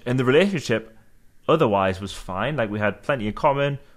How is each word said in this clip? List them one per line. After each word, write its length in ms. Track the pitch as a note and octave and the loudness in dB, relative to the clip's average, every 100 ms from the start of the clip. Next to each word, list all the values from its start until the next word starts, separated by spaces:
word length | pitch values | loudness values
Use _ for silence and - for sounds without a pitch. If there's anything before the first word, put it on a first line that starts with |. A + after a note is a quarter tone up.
| B2 | -4
And 140 | B2+ | 0
the 60 | B2 | 4
relationship 720 | D3 G3 F3 - A2 - - - - - - - | 4 4 0 -2 -4 -4 -18 -20 -20 -20 -8 0
otherwise 520 | D#3+ B2+ G2 F#2+ F#2 | 2 4 4 2 -2
was 120 | G2 | -8
fine. 420 | - - F#2 B2 D3 | -10 -10 -6 -4 -2
Like, 120 | A2 | -4
we 100 | G#2 | -2
had 220 | G#2 G2 | -2 -2
plenty 240 | - C3+ G#2+ | -4 -2 -4
in 60 | |
common. 460 | G2+ D#3 C#3 C#3+ C#3 - | 0 0 2 0 -4 -10